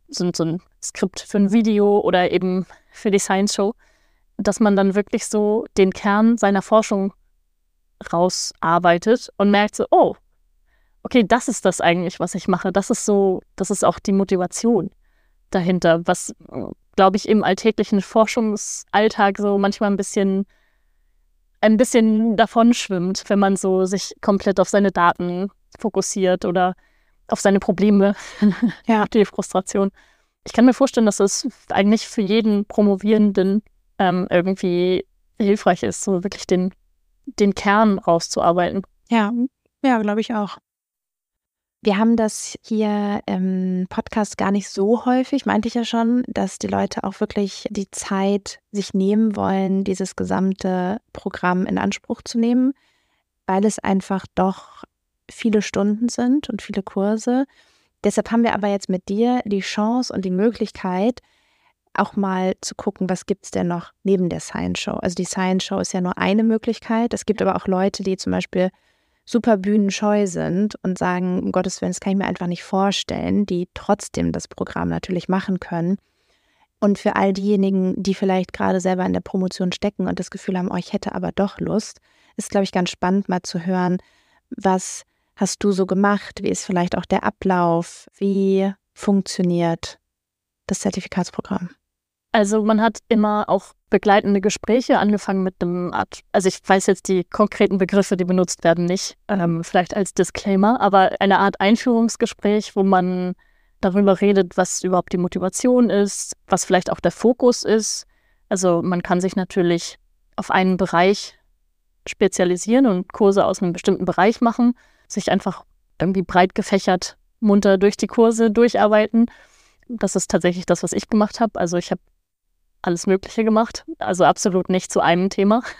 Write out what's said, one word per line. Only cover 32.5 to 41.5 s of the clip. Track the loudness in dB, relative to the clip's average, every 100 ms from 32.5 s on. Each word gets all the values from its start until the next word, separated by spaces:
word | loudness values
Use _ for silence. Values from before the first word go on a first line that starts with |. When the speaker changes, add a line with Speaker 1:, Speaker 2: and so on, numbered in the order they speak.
| 0
Speaker 1:
Promovierenden, | -2 2 2 2 2 4 4 2 0 0 -4 _ _ -2
ähm, | 0 0 0
irgendwie | 0 0 -2 -2 0 0 -2 -4 _ _ -4
hilfreich | 0 2 2 0
ist, | -2 -4
so | -2 -2
wirklich | -4 -8 -2
den, | 0 0 -6 _ _ _ _ -14
den | 0 2
Kern | 2 2 4 4 2
rauszuarbeiten. | 2 0 0 0 2 2 0 -2 -8 _ -2
Speaker 2:
Ja, | 0 0 -2 -4 _ _ _
ja, | 0 0
glaub | 0 -2
ich | -2
auch. | -4 -6 -10 _ _ _ _ _ _ _ _ _